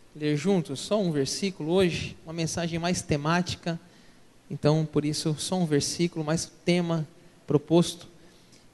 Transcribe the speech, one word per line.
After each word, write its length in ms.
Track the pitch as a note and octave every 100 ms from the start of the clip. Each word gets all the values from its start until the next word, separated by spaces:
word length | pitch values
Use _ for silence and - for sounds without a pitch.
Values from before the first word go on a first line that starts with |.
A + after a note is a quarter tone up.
| - D3+
ler 220 | D3+ D3
juntos? 420 | F3 F#3+ D3 C3+
Só 180 | - G#3
um 140 | F3+
versículo 580 | D3 C3+ - G3 F3+ D3+
hoje, 460 | F#3 F3+ D3 - -
uma 80 | -
mensagem 460 | E3+ D#3+ F3+ E3+ E3
mais 240 | F3 F3+
temática. 760 | - D3 D3+ F3 F3+ - E3+ E3 - - - - - - -
Então, 380 | C#3+ D3 D#3 D3+
por 140 | D3+
isso, 320 | D3 D3+ D#3+ D3
só 200 | - F#3
um 80 | D#3+
versículo, 580 | C#3+ C#3+ - F3 E3
mais 260 | D3+ E3+ - -
tema 420 | - F3 E3+ E3 D3+ - - - -
proposto. 640 | D3 - E3+ E3+ - - - - - - - -